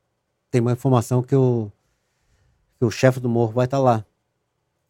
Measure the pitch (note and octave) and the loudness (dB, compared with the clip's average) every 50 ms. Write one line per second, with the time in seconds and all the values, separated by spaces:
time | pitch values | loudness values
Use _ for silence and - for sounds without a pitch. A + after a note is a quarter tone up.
0 | _ _ _ _ _ _ _ _ _ _ - B2 A#2 B2 A#2+ - - C3+ B2+ A#2 | _ _ _ _ _ _ _ _ _ _ -2 0 0 0 -2 -2 0 2 2 2
1 | A2 - B2 B2+ B2 - C#3 C3+ C3 B2+ A#2+ A#2 G#2+ G#2 - _ _ _ _ _ | 2 0 -2 -4 -2 0 0 2 2 2 0 -2 -6 -8 -12 _ _ _ _ _
2 | _ _ _ _ _ _ _ _ _ _ _ _ _ _ _ - B2+ A2 - - | _ _ _ _ _ _ _ _ _ _ _ _ _ _ _ -4 -4 -4 0 2
3 | - C3 B2+ C3 B2 B2 A#2 A#2 A#2 A2 A2 B2 B2+ B2+ C3+ C3+ C3+ B2 A#2 A2 | 2 2 2 0 -2 -2 -2 0 -2 -2 -2 -2 -2 -2 0 0 2 2 2 0
4 | G2+ _ _ _ _ _ _ _ _ _ _ _ _ _ _ _ _ | -2 _ _ _ _ _ _ _ _ _ _ _ _ _ _ _ _